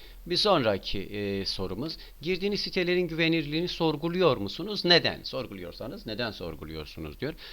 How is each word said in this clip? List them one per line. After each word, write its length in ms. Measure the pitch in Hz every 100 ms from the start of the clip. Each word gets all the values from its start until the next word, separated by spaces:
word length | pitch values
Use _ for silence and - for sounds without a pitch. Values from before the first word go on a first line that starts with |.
| - - 170
Bir 100 | 175
sonraki, 640 | 214 175 110 98 - 101
e, 460 | 92 104 101 98 95
sorumuz, 500 | - 95 95 156 - - -
girdiğiniz 380 | 147 180 202 196
sitelerin 480 | 196 190 175 180 175
güvenirliğini 600 | 160 160 165 147 156 175
sorguluyor 680 | - 160 151 170 175 170 117
musunuz? 480 | 98 - 196 190
Neden? 380 | 175 170 120 82
Sorguluyorsanız 840 | - 131 107 98 85 - 107 202 117
neden 240 | 107 120
sorguluyorsunuz 920 | - 87 78 78 80 73 - 78 71
diyor. 140 | 135 - -